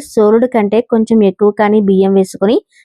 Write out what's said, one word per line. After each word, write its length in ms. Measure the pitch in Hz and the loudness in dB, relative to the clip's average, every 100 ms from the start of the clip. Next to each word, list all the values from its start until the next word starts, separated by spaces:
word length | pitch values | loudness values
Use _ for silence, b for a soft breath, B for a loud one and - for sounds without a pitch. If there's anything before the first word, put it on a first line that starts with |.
సోలెడు 480 | 285 - 208 226 247 | -2 -2 0 2 0
కంటే 300 | 240 202 214 | -2 -2 -2
కొంచెం 380 | - 226 220 226 | -2 -2 0 0
ఎక్కువ 280 | 196 190 208 | 0 0 -2
కానీ 280 | 202 208 214 | 0 0 0
బియ్యం 320 | 196 190 196 | 0 0 2
వేసుకొని 420 | 196 190 - 196 370 b b | 0 -2 -4 -2 -2 b b